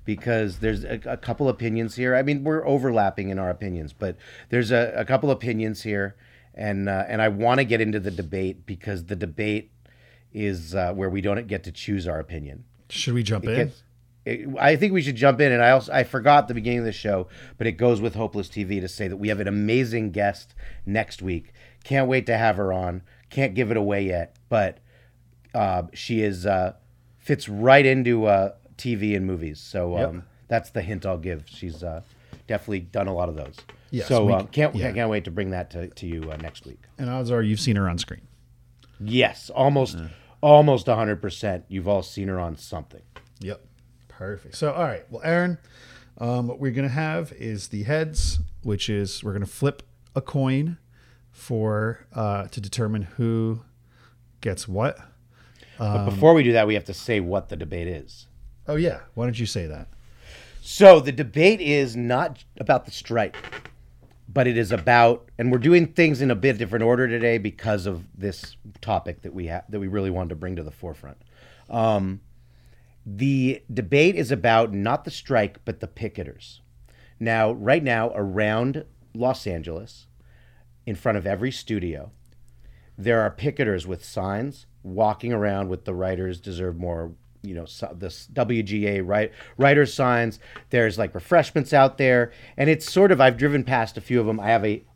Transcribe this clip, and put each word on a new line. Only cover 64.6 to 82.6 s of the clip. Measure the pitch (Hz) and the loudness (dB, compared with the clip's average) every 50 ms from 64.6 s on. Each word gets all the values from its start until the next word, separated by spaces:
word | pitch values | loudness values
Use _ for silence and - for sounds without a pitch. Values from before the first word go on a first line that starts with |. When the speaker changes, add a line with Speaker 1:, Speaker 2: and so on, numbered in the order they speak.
| 113 90 | 0 0
Speaker 1:
about, | 123 92 - 123 120 120 117 117 120 - - - - - | 0 0 4 6 8 8 8 8 6 4 -2 -12 -6 -2
and | 117 127 | 0 2
we're | 127 123 | 2 4
doing | 113 160 175 175 170 165 | 6 6 6 6 6 4
things | - - 165 156 147 120 | 2 2 4 4 4 2
in | 139 131 | 2 0
a | 120 | 0
bit | 95 110 135 117 104 | 2 2 0 2 0
different | 117 90 110 110 113 | -2 -4 -2 0 2
order | 117 123 120 131 120 | 4 4 4 2 0
today | 113 117 117 117 117 113 | 0 0 2 2 2 0
because | 101 104 - - - 113 104 101 87 | -2 -4 -8 -6 -2 -2 -2 -2 -2
of | 101 92 85 90 - - 92 | -4 -6 -8 -10 -14 -14 -8
this | 98 101 90 - - - - - - 107 - - | -8 -8 -8 -8 -14 -18 -18 -20 -20 -20 -20 -12
topic | - 110 104 85 - 92 87 - | -6 -2 -2 -2 -2 -6 -12 -12
that | - 85 76 | -14 -14 -10
we | 95 85 82 | -10 -8 -8
ha-, | 85 90 - - | -8 -8 -10 -10
that | 104 104 | -10 -8
we | 98 95 | -6 -4
really | 98 104 98 95 | -4 -4 -2 -2
wanted | 87 92 90 80 | -4 -4 -6 -6
to | 85 | -8
bring | 76 90 92 92 | -10 -10 -10 -8
to | 87 78 | -8 -10
the | 73 | -12
forefront. | - - - 85 78 - - 69 69 - - - - - - - - - - - | -14 -14 -14 -14 -14 -14 -18 -20 -20 -20 -20 -20 -20 -20 -20 -20 -20 -20 -16 -8
Um, | 117 117 113 113 107 101 95 95 95 - - - - - - _ _ - - - - - _ _ _ - - | -4 0 0 2 2 0 -2 -4 -6 -10 -14 -20 -20 -20 -20 _ _ -20 -20 -20 -20 -20 _ _ _ -20 -16
the | 110 98 101 131 139 139 131 127 127 123 - _ - | -12 -6 -2 0 0 2 2 0 0 -2 -4 _ -10
debate | 117 123 104 87 139 143 160 185 185 | -6 -6 -2 2 4 6 6 6 4
is | 170 147 113 | 2 0 -2
about | 135 98 85 117 113 113 117 107 98 | -2 0 4 4 6 6 4 4 0
not | 101 101 113 135 - - | -2 0 0 -2 -2 -4
the | 160 | -8
strike, | - - - - 135 113 104 95 - - - | -16 -12 -6 0 0 2 0 0 -4 -10 -10
but | - - - | -10 -10 -8
the | - - | -10 -14
picketers. | - - 113 101 - - - 71 - - - - - - _ _ - - - - - - - - - - | -12 -10 -10 -10 -8 -8 -10 -10 -12 -18 -20 -20 -20 -20 _ _ -20 -20 -20 -20 -20 -20 -20 -20 -10 -4
Now, | 113 113 113 113 110 110 | -2 0 2 4 4 2
right | 120 117 101 110 143 170 147 | 2 0 2 2 2 2 2
now, | 131 117 113 113 120 - | 0 0 0 0 -2 -2
around | 107 101 98 92 107 107 107 110 113 123 135 135 156 - - - _ - _ - | -2 -4 -2 0 0 0 2 2 0 0 -2 -4 -6 -10 -14 -20 _ -20 _ -6
Los | 113 120 131 123 - - | -2 -2 -2 -2 -2 -4
Angeles, | 104 87 82 76 85 80 87 110 - - - - _ _ _ - - - - - - - - - - - _ - 120 | -8 -8 -8 -8 -10 -10 -12 -12 -16 -20 -20 -20 _ _ _ -20 -20 -20 -20 -20 -20 -20 -20 -20 -20 -20 _ -10 -10
in | 101 | -8
front | - - 123 107 101 | -4 -2 0 0 0
of | 85 98 | 0 -2
every | 98 92 117 131 | -4 -2 -4 -6
studio, | 127 - - - 110 98 90 85 78 71 71 - - - - - - - - - - - | -6 -8 -8 -6 -6 -4 -4 -6 -8 -10 -12 -16 -20 -20 -20 -20 -20 -20 -20 -20 -20 -20